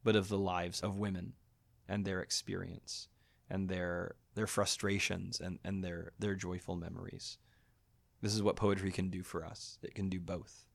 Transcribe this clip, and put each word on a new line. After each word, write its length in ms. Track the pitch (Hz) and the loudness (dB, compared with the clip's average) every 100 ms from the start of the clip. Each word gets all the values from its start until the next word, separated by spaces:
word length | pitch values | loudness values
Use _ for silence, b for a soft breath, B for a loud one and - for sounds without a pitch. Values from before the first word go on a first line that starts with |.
but 140 | 117 107 | 8 6
of 120 | 95 | 6
the 100 | 101 | 2
lives 420 | 98 90 87 90 | 2 2 0 0
of 180 | 104 98 | 0 2
women 360 | 104 95 87 - _ _ _ - - | 0 0 -4 -10 _ _ _ -20 -2
and 160 | 101 | 0
their 160 | 98 92 | 2 0
experience 880 | - - - 92 90 85 - - - b b b b | 0 -2 -2 -6 -6 -10 -10 -12 -12 b b b b
and 180 | 95 95 | -2 0
their, 480 | 92 87 87 87 - _ | 0 0 0 -4 -8 _
their 120 | - 107 | -2 0
frustrations 960 | - 101 - 101 98 - 90 95 - | 2 2 2 2 2 2 0 -2 -4
and, 180 | - 87 | -4 -6
and 220 | - 98 | -4 -2
their, 280 | 90 85 85 - | -2 -4 -8 -4
their 160 | 104 | -2
joyful 400 | 95 90 90 - | 0 -2 -4 -2
memories. 640 | 90 82 - - - - - b b b b b _ _ _ | -4 -4 -6 -8 -10 -10 -12 b b b b b _ _ _
This 120 | 107 | 0
is 80 | 107 | 4
what 140 | 101 - | 4 4
poetry 340 | 104 98 95 | 4 4 2
can 200 | 92 92 | 0 0
do 120 | 92 | -2
for 220 | 90 87 | -4 -6
us. 340 | 78 110 - - | -6 -10 -14 -10
It 120 | - | -10
can 140 | - 95 | -2 -2
do 100 | 92 | -2
both. 460 | 85 90 - - - | -2 -4 -6 -18 -20